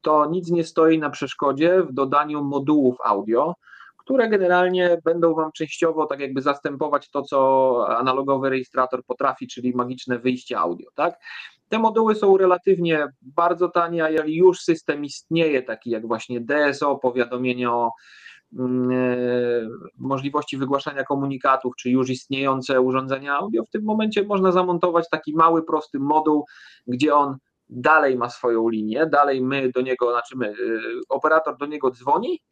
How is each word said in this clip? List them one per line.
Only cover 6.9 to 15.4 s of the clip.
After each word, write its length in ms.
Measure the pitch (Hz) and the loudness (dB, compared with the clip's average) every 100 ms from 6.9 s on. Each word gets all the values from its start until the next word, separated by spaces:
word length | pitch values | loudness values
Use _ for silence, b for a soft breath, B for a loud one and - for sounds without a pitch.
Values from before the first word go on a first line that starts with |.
| 143 - | -6 -8
to, 120 | 143 | -8
co 760 | 127 139 135 131 131 120 104 117 | -2 2 4 4 2 2 0 0
analogowy 520 | 131 131 139 135 135 | 0 -2 -2 -2 0
rejestrator 560 | 131 127 135 127 123 - | -4 -4 -4 -2 -4 -8
potrafi, 420 | 123 139 123 127 | -4 -4 -4 -12
czyli 280 | - 123 123 | -6 -4 -2
magiczne 440 | 123 127 - 123 | -4 -6 -6 -4
wyjście 400 | 127 127 - 110 | -2 -4 -6 -4
audio, 300 | 85 87 - - | -4 -4 -10 -4
tak? 200 | 165 - B B B B _ | -4 -4 B B B B _
Te 100 | 220 | 0
moduły 360 | 226 220 220 214 | 0 2 2 2
są 220 | 196 190 | 4 6
relatywnie 720 | 185 180 - 180 170 156 143 135 | 6 4 2 2 2 0 -2 _
bardzo 480 | 131 147 170 170 175 | -6 0 0 2 0
tanie, 340 | 175 170 170 | 0 -2 0
a 60 | 156 | 0
jeżeli 260 | 156 156 160 | 0 -2 4
już 260 | 185 170 | 4 4
system 440 | - 160 - 147 143 | -2 -2 -2 -6 -6
istnieje, 560 | - _ 165 | -12 _ 0